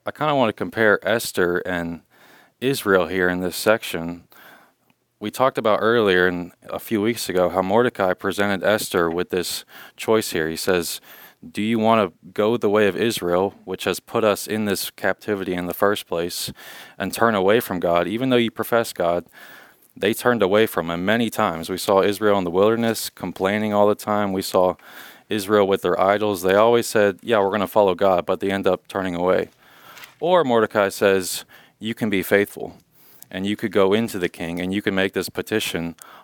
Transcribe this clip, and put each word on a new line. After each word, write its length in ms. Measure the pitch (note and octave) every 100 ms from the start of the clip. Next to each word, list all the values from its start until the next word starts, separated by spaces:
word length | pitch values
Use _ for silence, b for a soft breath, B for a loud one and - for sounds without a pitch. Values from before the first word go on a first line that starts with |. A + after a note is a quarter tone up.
I 60 | -
kinda 240 | - D3+
wanna 180 | C#3+ A2+
compare 460 | - F#2+ A2+ G#2+ G2+ F#2
Esther 520 | A#2 - - F2 F2
and 420 | - F2 E2+ E2 - b b b b _
Israel 460 | B2+ C3+ G#2 F#2+ E2
here 220 | F#2 F2+
in 120 | F2+
this 140 | F2+
section. 680 | - G#2+ A2+ - E2+ E2+ F2 - B B B B B _ _ _ _
We 120 | G#2
talked 260 | - C3 C3+
about 220 | A2 G2+
earlier 460 | G#2+ A#2+ G2+ F2+ F#2
and 240 | F2+ F2 - -
a 80 | F2
few 240 | - A2
weeks 260 | G#2+ A2+ -
ago 200 | F2+ F2
how 120 | F2+
Mordecai 520 | F#2+ A2 B2 - F#2
presented 500 | F2+ G2+ F2+ G2+ F#2+
Esther 460 | F#2+ G#2+ - F#2+ E2+
with 200 | E2+ F2
this 340 | F2+ F2 - - B B -
choice 340 | - A2 -
here. 180 | F2 D#2+
He 80 | E2
says, 440 | - F2+ D#2+ - B B B B -
"Do 120 | -
you 180 | G#2+ A#2
wanna 340 | A2 A2+ F#2+ - F#2
go 240 | G2 G#2+ A#2
the 140 | G#2
way 160 | G#2 G2+
of 100 | F2
Israel, 580 | A2+ G#2+ F2 F2+ G2 -
which 180 | - F#2
has 140 | G2 F2+
put 240 | - A#2
us 240 | A2 F#2+ -
in 180 | G#2+
this 260 | G#2 F#2 -
captivity 640 | - G2 - - G2 F#2+
in 120 | F2+ F2+
the 80 |
first 320 | - G2+ G2+ -
place, 460 | E2+ F2 - - B B B B B
and 160 | G2
turn 220 | - A2+
away 240 | G#2 F#2+ A#2
from 220 | - F#2
God?" 260 | F2 E2+ F2
Even 220 | A2 C3
though 60 | B2
you 140 | A#2
profess 400 | - G#2+ A#2 A2
God, 320 | - E2+ F2 - B B B B B B -
they 180 | G2
turned 280 | A2+ B2 A#2+
away 240 | F#2+ G#2 A2
from 220 | F#2+ E2
him 160 | E2+
many 260 | F#2+ A#2 A2+
times. 380 | - G#2 E2 E2
We 100 | F#2
saw 240 | - G2
Israel 360 | F#2+ G2 G#2+ G2+
in 60 |
the 60 | F2
wilderness 600 | F2+ G#2 A2+ A#2 A2 -
complaining 600 | - F#2 - F#2+ G#2+ G#2+
all 140 | G#2 G#2
the 80 | G#2
time. 360 | - G#2 G#2
We 100 | F#2+
saw 320 | - F#2+ F#2 E2 B B B B B
Israel 380 | G#2+ F#2+ G#2+ G2
with 160 | F#2+
their 180 | F#2 F2
idols. 420 | F#2+ G#2 G#2+ F#2+
They 120 | F#2
always 320 | G2+ A2+ A#2+ A2+
said, 320 | A2 G2+ F2+
"Yeah, 180 | A2 A2
we're 100 | G2
gonna 160 | G#2 F#2
follow 300 | A2 G2 F2
God," 280 | G2 F2+
but 140 | E2 F2+
they 140 | G2
end 160 | G2 F#2
up 180 | F2+ -
turning 300 | G2 F#2 F2
away. 320 | F2+ F#2 F2+ B B B B B B B
Or 240 | D#3+ F3+
Mordecai 460 | C#3 A#2 G#2+ G#2+ G2
says, 540 | - G2+ G2 F2 - - b b b
"You 140 | G#2+
can 140 | A2+ A2
be 140 | G2
faithful, 540 | - G2+ G2+ - G#1+ - _ B B B B
and 160 | F#2 G2
you 100 | G#2
could 140 | A2
go 220 | G2+ F#2+
into 260 | G#2+ A2+ G#2
the 100 | F2
king, 280 | - E2+ E2+
and 140 | F2+
you 80 | G2
can 140 | G#2
make 180 | F#2+ F#2+
this 160 | G2 F2+
petition 640 | - - G#2+ - E2+ E2 - B B